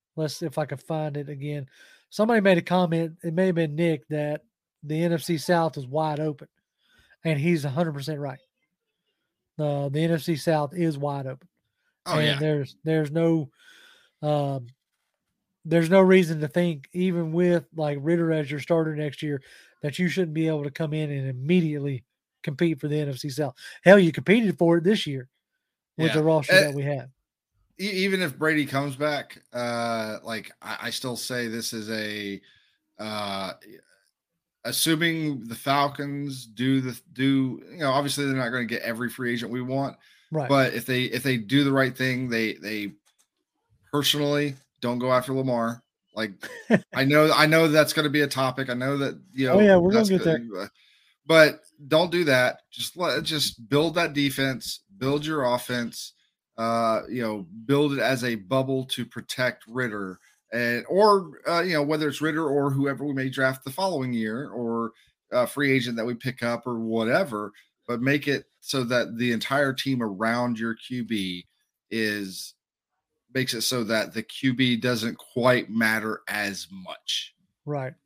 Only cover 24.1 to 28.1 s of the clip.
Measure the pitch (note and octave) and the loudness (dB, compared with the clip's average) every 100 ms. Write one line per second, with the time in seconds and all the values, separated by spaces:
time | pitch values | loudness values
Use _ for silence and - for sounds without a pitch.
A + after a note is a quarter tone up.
24.1 | C#3+ C3+ A3+ G#3+ - E3+ E3+ E3+ G#3+ D3+ | 2 4 4 4 2 4 4 2 0 -2
25.1 | C3+ B2+ _ _ _ _ _ _ - D#3+ | -8 -10 _ _ _ _ _ _ -2 0
26.1 | D#3 D#3 D#3+ C#3 F#3 D3 C#3+ C#3 C#3 B2+ | 2 4 2 4 4 4 0 -2 -4 -8
27.1 | _ _ _ _ _ _ - G3+ F#3 G3 | _ _ _ _ _ _ -6 -4 0 0